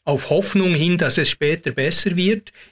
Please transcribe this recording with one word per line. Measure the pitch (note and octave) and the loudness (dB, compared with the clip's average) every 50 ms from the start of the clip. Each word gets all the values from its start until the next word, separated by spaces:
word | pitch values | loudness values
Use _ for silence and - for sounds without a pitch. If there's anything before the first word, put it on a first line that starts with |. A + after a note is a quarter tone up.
| _ | _
auf | C#3+ C#3+ C3 - - | -2 -2 -2 0 0
Hoffnung | D3+ F#3 G3 - - G3 F#3+ F#3 E3+ | 0 0 0 0 0 2 2 2 2
hin, | D3 D#3+ F3 F3+ E3+ | 2 2 2 2 2
dass | D#3+ B2 - E3 | 0 0 0 0
es | C#3+ - | 0 -2
später | - - D3 D3 E3 E3 - D3+ | -2 0 0 -2 -2 -2 -4 -6
besser | A#2+ - - E3 D#3+ - - G3+ F3 | -4 -2 -2 -2 -2 -2 -2 -2 0
wird, | F3+ F3+ G3 A3 G#3+ - - - - - - | 0 2 0 0 0 -4 -12 -20 -20 -20 -12